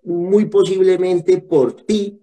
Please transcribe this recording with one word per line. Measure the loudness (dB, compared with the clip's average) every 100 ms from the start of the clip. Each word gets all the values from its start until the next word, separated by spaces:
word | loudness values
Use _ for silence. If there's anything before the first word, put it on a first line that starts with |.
| -8
muy | -6 0 0 2
posiblemente | 2 2 2 0 0 -2 -2 0 -2
por | 0 0 0
ti | -4 -4 -4 -4 -12